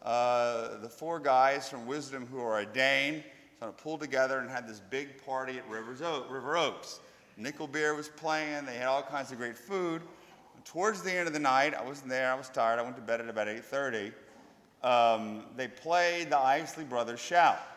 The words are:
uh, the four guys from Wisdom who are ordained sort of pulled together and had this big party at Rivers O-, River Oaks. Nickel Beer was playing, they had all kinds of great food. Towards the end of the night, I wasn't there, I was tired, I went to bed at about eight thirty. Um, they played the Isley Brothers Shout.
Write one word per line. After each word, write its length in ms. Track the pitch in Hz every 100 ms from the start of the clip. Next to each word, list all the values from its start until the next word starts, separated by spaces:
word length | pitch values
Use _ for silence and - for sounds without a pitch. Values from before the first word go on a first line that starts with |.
uh, 760 | - 120 123 123 120 117 117 107
the 100 | 113
four 320 | - 160 170
guys 480 | 143 131 135 143 -
from 180 | 131 117
Wisdom 400 | 147 135 135 123
who 140 | 131
are 140 | 117
ordained 680 | 107 104 117 135 135 139 156 - - - -
sort 100 | 113
of 80 | 92
pulled 240 | 151 156
together 380 | 147 131 131 135
and 100 | 123
had 180 | 127 113
this 140 | 107
big 420 | 95 131 143 135
party 340 | - 131 131 127
at 100 | 107
Rivers 320 | 110 113 127
O-, 240 | 170 147 123
River 260 | 131 123 165
Oaks. 440 | 143 - - - - - - -
Nickel 300 | 120 143 151
Beer 280 | 151 151
was 140 | 151 151
playing, 560 | - 160 156 151 147
they 120 | 139 120
had 100 | 127
all 160 | 139
kinds 280 | 147 147 127
of 60 | 123
great 220 | 120 117
food. 420 | - 196 175 165 165 - - - - -
Towards 380 | - 160 208 202
the 100 | 180
end 160 | 180 170
of 60 |
the 40 | 151
night, 360 | 147 131 147
I 100 | -
wasn't 240 | 123 143 135
there, 240 | 127 131
I 20 |
was 140 | 131 135
tired, 300 | 139 113 117
I 40 |
went 140 | 120 127
to 60 |
bed 180 | 110 117
at 80 | 117
about 180 | 107 104
eight 180 | 113
thirty. 460 | - 139 139 113 104 117 - - - - _ _
Um, 640 | 127 120 117 113 107 107 107
they 140 | 123 123
played 640 | - 160 175 175 175 160
the 80 | 143
Isley 460 | 131 143 160 160
Brothers 360 | 147 123 117 117
Shout. 400 | - 175 156 101 -